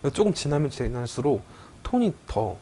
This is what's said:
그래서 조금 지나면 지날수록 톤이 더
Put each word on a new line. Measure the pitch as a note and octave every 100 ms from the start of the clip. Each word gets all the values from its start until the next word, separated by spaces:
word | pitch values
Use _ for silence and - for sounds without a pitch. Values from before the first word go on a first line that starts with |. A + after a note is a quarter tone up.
그래서 | C#3+
조금 | - G#3
지나면 | F3+ C#3+ D3 D3+
지날수록 | - A#2+ B2 A#2+ - C3 B2 - - - -
톤이 | - B3 A#3 - -
더 | - G#2+ F#2